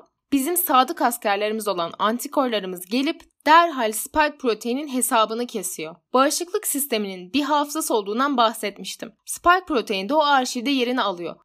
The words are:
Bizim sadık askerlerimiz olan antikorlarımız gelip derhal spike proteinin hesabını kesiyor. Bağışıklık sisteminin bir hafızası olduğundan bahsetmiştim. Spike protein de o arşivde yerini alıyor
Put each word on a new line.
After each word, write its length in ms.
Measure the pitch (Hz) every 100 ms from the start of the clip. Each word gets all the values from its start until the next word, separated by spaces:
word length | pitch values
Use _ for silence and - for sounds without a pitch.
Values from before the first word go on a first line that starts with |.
| - _ _
Bizim 240 | 277 262 349
sadık 460 | - 277 262 330
askerlerimiz 680 | 269 247 214 202 208 220 208
olan 240 | 185 170 -
antikorlarımız 880 | 202 233 285 302 262 214 185 180 -
gelip 360 | 233 285 320 - _ -
derhal 460 | 320 339 269 220
spike 440 | 220 - 302 302 294
proteinin 500 | 254 208 240 254 302
hesabını 580 | 254 240 240 220 226 247
kesiyor. 480 | 220 180 - 156 175 _
Bağışıklık 540 | 254 277 311 349 415 -
sisteminin 680 | 285 262 220 202 185 180
bir 100 | 262
hafızası 520 | 285 294 294 311 311
olduğundan 420 | 254 196 214 277 269
bahsetmiştim. 760 | 226 233 208 196 196 - 233 - -
Spike 380 | - 339 370 370
protein 420 | 277 214 190 196
de 60 |
o 80 | 302
arşivde 480 | 294 277 254 254 233
yerini 320 | 277 233 254
alıyor 340 | 202 180 165 -